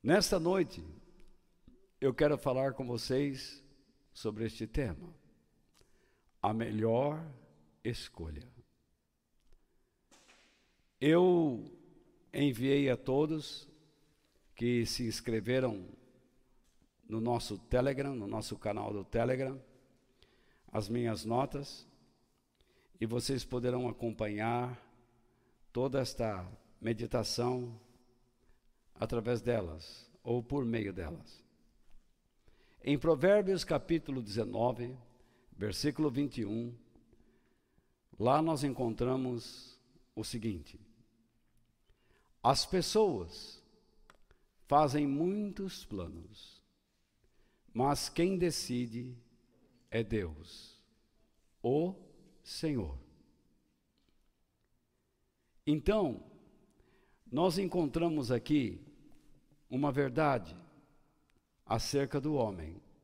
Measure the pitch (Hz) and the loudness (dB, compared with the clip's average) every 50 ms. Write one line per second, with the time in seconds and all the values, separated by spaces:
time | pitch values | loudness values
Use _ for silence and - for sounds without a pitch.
0 | - 214 - 208 196 - 160 139 156 170 190 196 170 - - - - - - - | 4 6 6 6 6 4 2 2 2 2 2 2 2 0 -2 -14 -14 -14 -16 -20
1 | - - - - - - - - _ _ _ _ _ - - _ - _ _ _ | -20 -20 -20 -20 -20 -20 -20 -20 _ _ _ _ _ -20 -20 _ -20 _ _ _
2 | - 139 117 - 156 147 147 127 - 143 127 131 135 135 131 - 135 123 123 117 | 2 2 4 6 4 4 4 2 0 0 0 2 0 0 -2 -4 -6 -4 -4 -4
3 | - - 127 131 143 143 135 143 - - - - - - - - _ _ _ _ | -2 0 2 2 2 0 -2 -6 -10 -14 -16 -18 -20 -20 -20 -20 _ _ _ _
4 | _ _ _ - - 113 110 107 113 110 - - 110 110 - - 139 110 85 73 | _ _ _ -6 -6 -6 -4 -2 -4 -4 -4 -6 -10 -4 -2 -2 -2 -2 -4 -8
5 | 87 82 - - _ - _ _ _ _ _ _ _ _ _ _ - _ _ _ | -10 -16 -18 -20 _ -20 _ _ _ _ _ _ _ _ _ _ -20 _ _ _
6 | _ _ _ _ _ _ _ _ - 98 110 113 117 - 110 107 110 113 113 120 | _ _ _ _ _ _ _ _ -2 -2 0 0 -2 -2 -2 0 2 2 4 4
7 | 135 147 151 156 165 156 135 120 - - _ _ _ _ _ _ _ 113 117 - | 2 0 -2 -4 -8 -12 -14 -18 -20 -20 _ _ _ _ _ _ _ -6 -6 -6
8 | - - _ - 85 78 76 73 - 123 - - - _ _ _ _ _ _ _ | -8 -14 _ -10 -10 -8 -8 -10 -12 -16 -20 -20 -20 _ _ _ _ _ _ _
9 | _ _ _ _ _ _ _ _ _ _ - - _ _ _ _ _ _ _ _ | _ _ _ _ _ _ _ _ _ _ -20 -20 _ _ _ _ _ _ _ _
10 | _ _ - - _ _ - _ _ _ _ _ _ _ _ _ _ _ _ _ | _ _ -20 -20 _ _ -20 _ _ _ _ _ _ _ _ _ _ _ _ _
11 | - 147 156 175 185 185 180 170 165 151 127 110 113 - - - - - - - | 4 6 8 8 8 8 6 6 4 2 0 -2 -6 -10 -16 -20 -20 -20 -20 -20
12 | _ _ _ _ _ _ - - 143 143 123 110 123 135 139 143 139 135 123 113 | _ _ _ _ _ _ 0 2 2 2 2 2 2 4 4 4 4 4 2 0
13 | - - 131 139 156 156 160 156 147 - - - - - - - _ _ _ _ | 0 0 2 2 2 2 0 -4 -6 -8 -12 -14 -16 -18 -20 -20 _ _ _ _
14 | _ _ _ _ _ _ _ _ _ _ _ - 113 120 123 120 117 - - - | _ _ _ _ _ _ _ _ _ _ _ -2 0 2 2 2 2 0 -2 -2
15 | 127 113 107 - - - 113 110 98 104 123 131 131 123 107 98 90 85 - - | -2 -4 -4 -4 -4 -2 -2 0 2 2 2 4 4 2 0 -2 -8 -12 -16 -20
16 | - - _ - _ _ _ _ _ _ _ _ _ _ _ _ _ _ _ _ | -20 -20 _ -20 _ _ _ _ _ _ _ _ _ _ _ _ _ _ _ _
17 | _ - 107 113 110 120 120 120 - - 107 92 - - - 123 123 139 139 127 | _ -6 -4 -2 0 0 0 0 -2 -4 -8 -10 -6 0 2 4 4 4 2 0
18 | 139 139 139 123 101 101 110 110 110 - 107 - - 107 101 104 104 104 104 104 | -2 -4 -4 -4 -6 -4 -4 -6 -6 -6 -10 -6 -4 -4 -4 -4 -4 -4 -6 -6
19 | 98 - - 113 117 127 131 127 135 131 135 135 - - - - _ _ _ _ | -8 -2 0 0 2 2 2 0 -2 -4 -6 -10 -14 -20 -20 -20 _ _ _ _
20 | _ _ _ _ - _ _ _ _ _ _ _ _ - - 107 107 98 117 120 | _ _ _ _ -20 _ _ _ _ _ _ _ _ -6 -4 -4 -2 -2 -2 -2
21 | 120 117 113 113 - 110 117 123 135 139 - 143 143 - - - - - - _ | 0 -2 -2 -2 -2 0 0 0 0 0 -2 -6 -8 -8 -12 -16 -18 -20 -20 _
22 | _ _ _ _ _ _ _ _ _ _ _ _ _ _ _ _ _ _ - - | _ _ _ _ _ _ _ _ _ _ _ _ _ _ _ _ _ _ -8 -6
23 | 113 110 117 123 117 - 135 123 - - 127 123 120 123 123 123 127 120 110 - | -4 -2 -2 -2 0 0 -2 -2 -2 -4 -4 -2 0 0 0 0 -2 -2 -4 -4
24 | - 117 110 - 110 107 104 104 107 113 120 120 123 123 123 - - - - - | -4 -4 -2 -2 -4 -4 -2 -2 0 0 0 0 -2 -4 -6 -10 -16 -20 -20 -20
25 | _ _ _ _ _ _ _ _ _ _ _ _ - _ - 120 127 135 127 139 | _ _ _ _ _ _ _ _ _ _ _ _ -20 _ -2 0 0 2 2 0
26 | 135 - - - 120 110 104 95 90 92 107 - - _ - _ - - 120 104 | -2 -2 -2 -4 -2 -2 -2 -4 -8 -10 -14 -18 -20 _ -20 _ -2 -2 -2 -2
27 | 120 113 - 127 110 - - - 117 123 127 127 123 120 113 110 - _ - _ | -2 -2 0 0 0 0 -2 -2 0 0 0 -2 -4 -8 -10 -16 -20 _ -20 _
28 | _ _ _ _ _ _ _ _ _ _ - _ _ _ _ _ _ _ - - | _ _ _ _ _ _ _ _ _ _ -20 _ _ _ _ _ _ _ -8 -6
29 | - 110 - 117 107 120 123 117 90 117 120 113 95 85 78 78 - - - - | -4 -2 -2 -2 0 0 -2 0 0 0 0 0 0 -4 -8 -12 -14 -16 -18 -20
30 | - - - - _ 120 117 123 120 120 143 143 131 117 113 113 104 98 92 90 | -20 -20 -20 -14 _ -2 -2 -2 -2 -2 -2 -2 0 0 0 0 -2 -4 -4 -6
31 | 85 80 85 80 - - - - - _ _ _ _ _ _ _ _ - - - | -6 -8 -8 -12 -14 -18 -20 -20 -20 _ _ _ _ _ _ _ _ -20 -20 -20
32 | _ _ _ _ _ _ _ _ _ - - _ _ _ _ _ - - 143 143 | _ _ _ _ _ _ _ _ _ -20 -20 _ _ _ _ _ 0 0 0 2
33 | - 160 160 139 127 185 202 208 208 185 196 175 - - 165 143 - - 165 160 | 6 4 4 6 8 8 8 8 6 4 0 0 0 0 -2 -2 0 0 0 0
34 | - - 139 131 117 101 95 113 110 101 101 107 113 123 127 113 120 120 131 127 | 0 -2 -6 -6 -6 -4 -2 -2 -2 -2 0 2 2 2 2 0 -6 -8 -8 -12
35 | - - - _ - _ _ _ _ _ - - 98 104 95 - - 147 135 - | -16 -20 -20 _ -20 _ _ _ _ _ -10 -6 -4 -4 -4 0 0 -2 0 2
36 | 156 147 120 131 143 135 - - 110 101 107 113 120 120 120 - - - _ - | 0 0 2 0 -2 -2 -2 -4 -4 -2 -2 -4 -4 -6 -8 -12 -20 -20 _ -20
37 | _ _ - _ - - _ _ _ _ _ _ _ _ _ _ _ _ _ _ | _ _ -20 _ -20 -20 _ _ _ _ _ _ _ _ _ _ _ _ _ _
38 | _ _ - - 101 120 135 151 160 165 160 139 139 143 127 113 127 117 110 110 | _ _ -8 0 2 4 4 4 4 2 0 0 0 -2 -2 -2 -2 -2 0 0
39 | 117 123 131 131 131 127 123 117 - - - - - - - _ _ _ _ - | 0 0 0 0 -2 -2 -4 -6 -8 -10 -16 -16 -20 -20 -20 _ _ _ _ -20
40 | _ _ _ - 110 - - 120 107 113 98 85 73 - - - - - - _ | _ _ _ -10 -8 -6 -6 -4 -4 -4 -4 -4 -8 -14 -20 -20 -20 -20 -20 _
41 | - _ _ _ _ _ _ _ _ _ _ _ _ _ _ _ _ _ _ _ | -20 _ _ _ _ _ _ _ _ _ _ _ _ _ _ _ _ _ _ _
42 | _ _ _ _ _ _ _ _ - 120 139 - - - - 185 165 - - - | _ _ _ _ _ _ _ _ 4 4 4 4 2 0 0 0 0 2 4 4
43 | 220 202 151 101 87 80 - - - - - - _ _ _ _ _ _ _ - | 4 4 4 0 -4 -6 -10 -16 -16 -18 -20 -20 _ _ _ _ _ _ _ -20
44 | - _ - - - _ - _ _ _ _ _ - - 143 143 156 143 127 151 | -20 _ -20 -20 -20 _ -20 _ _ _ _ _ -4 4 4 6 6 6 4 2
45 | 147 139 135 143 160 180 196 208 208 202 185 - 196 190 - - - - 107 95 | 2 2 2 2 2 0 0 0 -2 -4 -4 -6 -8 -8 -8 -12 -12 -10 -8 -8
46 | 87 85 85 85 85 90 104 - - - - - _ _ _ _ _ _ _ _ | -6 -8 -10 -14 -16 -18 -20 -20 -20 -20 -20 -20 _ _ _ _ _ _ _ _
47 | _ _ _ _ _ _ _ _ _ _ _ _ _ - - 113 127 139 143 - | _ _ _ _ _ _ _ _ _ _ _ _ _ -10 -2 0 2 2 2 0
48 | - - - - 170 185 196 180 175 170 151 - - - 123 123 123 117 110 120 | -2 -6 0 2 2 2 2 2 0 0 0 -2 -4 -4 -2 -2 -2 -4 -6 -8
49 | 123 127 123 120 - _ _ _ _ _ _ _ _ _ _ _ _ _ - 113 | -10 -10 -12 -16 -20 _ _ _ _ _ _ _ _ _ _ _ _ _ -2 -2
50 | 117 - 117 107 95 82 76 76 80 - - - - - - - _ _ _ _ | -2 0 0 0 0 -2 -6 -10 -14 -18 -18 -18 -18 -20 -20 -20 _ _ _ _
51 | _ _ _ _ _ _ _ _ _ _ _ _ - 113 131 151 165 185 190 - | _ _ _ _ _ _ _ _ _ _ _ _ 0 2 2 2 2 0 -2 -6
52 | - - - - - - - - _ - - - - 156 147 123 95 76 67 64 | -14 -20 -20 -20 -20 -20 -20 -20 _ -14 -10 -4 -2 0 0 0 -2 -4 -6 -10
53 | - - - _ _ _ _ _ _ _ _ _ _ _ _ _ _ _ _ _ | -12 -16 -20 _ _ _ _ _ _ _ _ _ _ _ _ _ _ _ _ _
54 | _ _ _ _ _ _ _ _ _ _ _ _ _ _ _ _ _ _ _ _ | _ _ _ _ _ _ _ _ _ _ _ _ _ _ _ _ _ _ _ _
55 | _ _ _ _ _ _ _ _ _ _ _ - _ - 147 156 - - 208 220 | _ _ _ _ _ _ _ _ _ _ _ -8 _ 0 0 2 4 2 4 4
56 | 202 147 110 - - - - - - - - _ - _ _ _ _ _ _ _ | 4 2 0 -2 -8 -16 -20 -20 -20 -20 -20 _ -20 _ _ _ _ _ _ _
57 | _ _ _ _ _ - - 139 170 190 160 180 202 175 - 185 165 143 117 165 | _ _ _ _ _ -6 0 2 2 4 4 2 -2 0 0 0 0 2 0 0
58 | 170 170 160 151 135 117 127 117 - - 151 151 131 104 87 - - - - - | 0 0 0 0 0 0 0 0 2 2 2 2 2 2 -4 -8 -14 -20 -20 -20
59 | - - - - - - - - _ _ - _ _ _ - 127 143 147 131 135 | -20 -20 -20 -20 -20 -20 -20 -20 _ _ -20 _ _ _ -2 0 0 2 2 2
60 | 143 135 120 135 156 147 135 120 92 - - - - - - - - _ _ _ | 0 2 2 2 4 4 4 2 0 -6 -14 -16 -20 -20 -20 -20 -20 _ _ _
61 | _ _ _ _ _ _ _ _ _ _ _ _ _ - 107 113 - - - 143 | _ _ _ _ _ _ _ _ _ _ _ _ _ -2 -2 0 0 0 0 0
62 | 139 135 - 143 123 151 151 139 120 107 98 87 80 78 85 - - - - _ | 0 0 -2 -2 -2 0 0 2 0 0 0 -6 -8 -10 -12 -14 -18 -20 -20 _